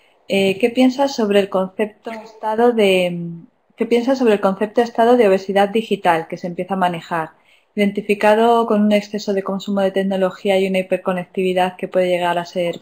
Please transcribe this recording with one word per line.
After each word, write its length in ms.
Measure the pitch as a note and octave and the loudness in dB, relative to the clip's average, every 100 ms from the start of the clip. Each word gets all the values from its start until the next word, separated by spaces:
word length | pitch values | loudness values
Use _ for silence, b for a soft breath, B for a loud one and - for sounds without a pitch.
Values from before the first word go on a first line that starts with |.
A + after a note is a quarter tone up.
| _ _ - | _ _ -4
Eh, 300 | G3 G3 F#3+ | 0 0 0
¿qué 100 | A#3 | 0
piensas 420 | A#3+ B3+ B3+ C#4 | 4 2 4 0
sobre 280 | C#4 G#3+ G3+ | 0 0 2
el 80 | G3 | 2
concepto 640 | F#3+ F#3+ - G#3+ - - | 0 -4 -4 -6 -6 -16
estado 580 | A3+ G#3+ - A3 A3 A#3+ | -14 -16 -10 -4 2 2
de, 480 | A3+ G3+ F#3 F3+ F3 E3+ E3+ - _ _ - | 4 2 2 0 -4 -8 -12 -18 _ _ -6
qué 100 | A3+ | 0
piensas 320 | A#3+ A#3 C4 | 0 0 0
sobre 160 | B3 G3+ | 2 2
el 60 | |
concepto 400 | G3 F#3+ G#3+ A3+ | 2 0 -2 0
estado 360 | A#3+ - A3+ B3 | 0 2 4 6
de 100 | G#3+ | 4
obesidad 440 | F#3+ G3 G3 G3+ | 2 0 0 2
digital 580 | G#3+ A3 G3 F3+ E3 D#3+ | 0 -2 -2 0 0 -2
que 80 | F3 | -8
se 100 | F3+ | -8
empieza 280 | F3 F3+ F#3+ | -8 -6 -2
a 20 | |
manejar, 540 | F3+ E3+ - E3+ D#3 _ _ _ _ - | -2 -4 -6 -6 -8 _ _ _ _ -2
identificado 920 | G3+ G#3 - G#3 G#3+ G#3+ A#3 A#3 A#3 | -2 -2 -4 0 2 4 4 2 2
con 160 | G#3 | 2
un 100 | G#3 | 2
exceso 400 | G#3 G#3 G#3 G#3 | 2 -2 -8 -4
de 100 | G3 | -4
consumo 380 | F#3+ G3 G3 G3 | -4 -6 -6 -2
de 100 | F#3+ | -2
tecnología 680 | F#3+ G3 F#3+ F#3 - G3+ F#3+ | 0 -2 0 -2 -2 0 0
y 100 | F#3+ | 0
una 120 | F#3+ | -2
hiperconectividad 920 | F#3 F#3 G3 F#3 F3+ - F#3 F#3 F3+ F3+ | -2 -4 -2 -6 -6 -4 -2 0 -2 -4
que 120 | F#3 | -6
puede 180 | F#3 F3+ | -2 0
llegar 300 | F3 F3 F3 | 0 -2 -2
a 60 | E3+ | -4
ser 300 | F#3 E3+ E3 | -6 -6 -6